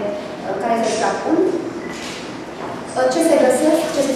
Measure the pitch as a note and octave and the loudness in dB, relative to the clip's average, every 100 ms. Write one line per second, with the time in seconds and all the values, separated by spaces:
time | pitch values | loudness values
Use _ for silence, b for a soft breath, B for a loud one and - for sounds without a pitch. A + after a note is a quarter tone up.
0 | G#3 G3+ - - G3 F#3+ A#3 A3+ A3+ - | -4 -6 -8 -8 -6 -2 0 0 0 0
1 | - - - E4 F#4+ - - - - - | 0 -2 0 2 2 0 -4 -6 -8 -8
2 | - - - - - - - - - B3 | -10 -10 -10 -10 -12 -10 -10 -10 -6 0
3 | B3+ D#4+ D#4+ C#4 B3+ - D#4 D#4+ - C#4+ | 2 4 4 6 6 4 4 2 2 0
4 | C4+ | 0